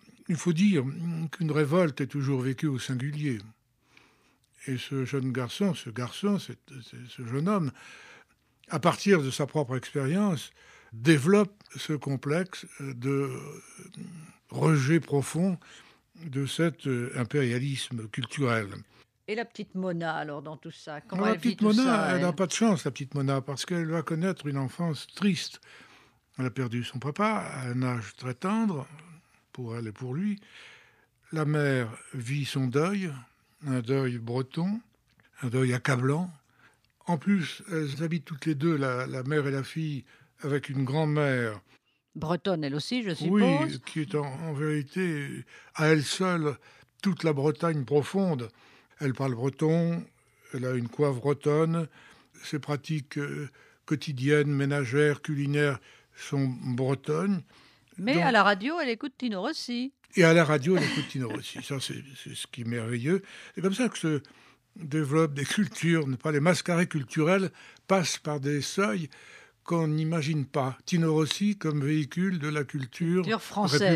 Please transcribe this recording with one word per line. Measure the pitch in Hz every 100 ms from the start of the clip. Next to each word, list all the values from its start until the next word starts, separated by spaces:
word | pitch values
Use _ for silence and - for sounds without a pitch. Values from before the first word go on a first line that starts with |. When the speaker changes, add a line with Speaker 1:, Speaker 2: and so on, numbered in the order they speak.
| - - -
Speaker 1:
il | 165
faut | 175
dire | 165 208 175 127 160 170 165 160
qu'une | - 160
révolte | 147 147 170 175 127
est | 139
toujours | 143 135 135
vécue | 127 131 156
au | 127
singulier. | - 131 139 147 147 113 107 _ _ _ _ - _ _ _ _ _ _ -
Et | 127
ce | - 135
jeune | 127 139 131
garçon, | 123 120 - 202
ce | 143 -
garçon, | 113 123 - 202 202
c'est, | - 120 _ 135 113
c'est, | 123 120
ce | - 117
jeune | 131 165
homme, | 208 147 - - - - - _ _ _ _ -
à | 160
partir | 170 - 196 185
de | 135
sa | - 143
propre | 156 127 127
expérience, | - 147 135 175 208 147 - _ - - -
développe | 113 123 156 135 202 202 - -
ce | 135 -
complexe | 151 139 135 139 156 185 - - -
de | 139 127 127 139 139 127 135 - - - - - - - - - _
rejet | 131 147 151 131 165
profond | - 143 131 151 190 170 - - - _ _ -
de | 165 135 135
cet, | - 165 - 139
euh, | 123 123 131
impérialisme | 120 147 127 123 139 135 - 120 107
culturel. | - 123 - 131 117 101 101 101 _ _ _ -
Speaker 2:
Et |
la | 214
petite | 226 - 214
Mona, | 190 185 170 165
alors, | 160 151 147
dans | 143 156
tout | 165
ça, | - - 151
comment | - 185 208
Speaker 1:
La |
Speaker 2:
elle | 202
vit | 233 190
Speaker 1:
petite |
Speaker 2:
tout | 214
Speaker 1:
Mona, | 214
Speaker 2:
ça, | 262 226 156
Speaker 1:
elle | 135
n'a | 175
Speaker 2:
elle ? |
Speaker 1:
pas | 175 185
de |
chance, | - 226 180
la | 151
petite | 120 135
Mona, | 143 135 139
parce | 131 135 -
qu'elle | 175 160
va | 165
connaître | 156 160 185 180 147
une | 139
enfance | 131 - 170 147 - -
triste. | 202 165 - - - - - - - _ _ -
Elle | 127
a |
perdu | 110 123 120
son | 117 127
papa | 135 143 208 214 180
à | 139 127
un | 123
âge | 127 120 101 -
très | 127
tendre, | 123 185 220 226 151 123 147 170 165 _ _ _
pour | - 120 117
elle | 113
et |
pour | 101 127
lui. | 135 208 202 - - - - - _ _ _ _
La | 156
mère | 151 151 143 135 113 113 -
vit | 135 117 143
son | 135 139 127
deuil, | 131 165 202 185 135 117 _ _ _ 147
un | 127
deuil | 113 135 131 120
breton, | 113 123 131 - 180 220 - _ _ _ _ -
un | 127
deuil | 123 131
accablant. | 123 - 127 127 151 180 156 _ _ - _ _ _ -
En | 170
plus, | 190 202 143 - -
elles | 165 151 131
habitent | 165 165
toutes | - 147 160
les |
deux, | 147 170 156
la, | 135 123 131
la | 131
mère | 127 151 139
et |
la | 139
fille, | 131 - 160 143 - - _ _
avec | 143 139 131
une | 135
grand-mère. | 131 147 156 151 143 127 117 104 _ _ _ _ _
Speaker 2:
Bretonne, | 156 156 175 202 175
elle | 143 147
aussi, | - 247
je | 214 160 156
Speaker 1:
Oui, | 202
Speaker 2:
suppose. | 202 277 320 143
Speaker 1:
qui | - 160
est | 147
en, | 151
en | 143 135 160
vérité, | 143 156 151 135 185 185 151 139 131 - - -
à | - 156
elle | 160
seule, | 135 - 185 175 151 127 - - _ _
toute | 208 165
la | 160
Bretagne | 143 147 151 170 156
profonde. | 123 147 123 190 190 143 113 _ - - _ _
Elle | 143
parle | 120 135
breton, | 117 135 131 156 165 170 170 - _ _ _ -
elle | 131 127
a |
une | 127 120
coiffe | - 147 127
bretonne, | 139 143 147 147 165 165 160 - - - _ -
ses | - 151
pratiques, | - 147 - 156 135 147
euh, | 143 143 143 - - _ -
quotidiennes, | 156 - 135 135 151 147
ménagères, | 143 139 143 131 139 151 143
culinaires | - 143 143 147 147 131 - - _ -
sont | - 143 135
bretonnes. | 127 139 123 131 135 - 151 170 185 - - - _ _ -
Speaker 2:
Mais | 196
Speaker 1:
Donc | 302
Speaker 2:
à | 277
la | 226
radio, | 196 202 226 339
elle | 277
écoute | 226 285 -
Tino | 254 196
Rossi. | 220 320 - 240 254 _ _ -
Speaker 1:
Et |
à | 165
la | 165
radio, | 151 151 135 185
elle |
écoute | - - 131
Tino | 139 120
Rossi. | 107 - -
Ça, | - 139
c'est, | - - 139 135
c'est | -
ce | 135 -
qui | -
est |
merveilleux. | 113 120 113 120 127 190 196 - -
C'est | -
comme | 180
ça | 196 240
que | -
se | 160 151 - - - _ _ -
développent | 160 151 143 156 160
des | 139
cultures, | 139 - 202 - 160 165 139 127
pas | 156
les | 147
mascarets | 156 175 - 170 180
culturels | 156 127 165 151 190 180 - - - _
passent | 190 160 -
par | - 147
des | 135 147
seuils | 131 - 202 208 151 - - - - _
qu'on | - 170 156
n'imagine | 151 156 165 143 156 135
pas. | 151 131 127 -
Tino | 180 160
Rossi | 156 156 - 208 202
comme | 156 147
véhicule | 139 156 139 - 185 180
de | 147
la | 151
culture | 143 151 131 - 170 180
Speaker 2:
Culture | 185 220
française, | - 202 202 143 196